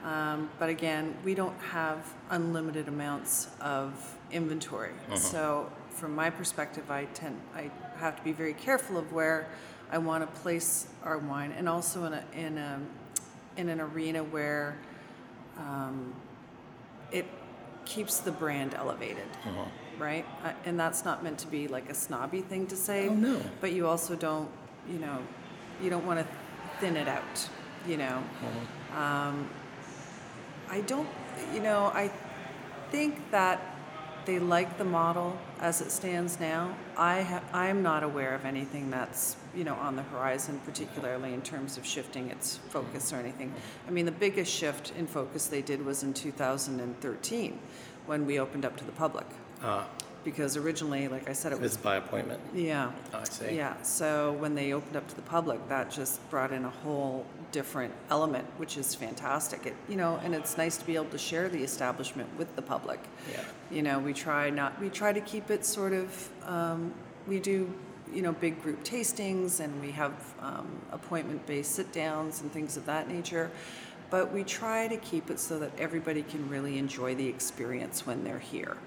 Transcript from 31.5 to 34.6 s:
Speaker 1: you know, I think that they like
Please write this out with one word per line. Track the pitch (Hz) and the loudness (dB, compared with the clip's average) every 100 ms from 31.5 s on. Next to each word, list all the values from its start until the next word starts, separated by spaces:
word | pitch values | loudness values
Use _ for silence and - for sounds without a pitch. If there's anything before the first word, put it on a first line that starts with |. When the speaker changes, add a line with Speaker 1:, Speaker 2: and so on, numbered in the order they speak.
Speaker 1:
you | 226 | 0
know, | 214 208 202 | 6 6 6
I | - 202 - - - - - - - - | 4 2 0 -8 -8 -10 -10 -10 -10 -2
think | 285 302 294 - | 2 2 2 2
that | 202 185 175 - - - - - - | 6 8 6 0 -8 -10 -10 -8 -6
they | - 180 | 0 2
like | 175 170 | 6 6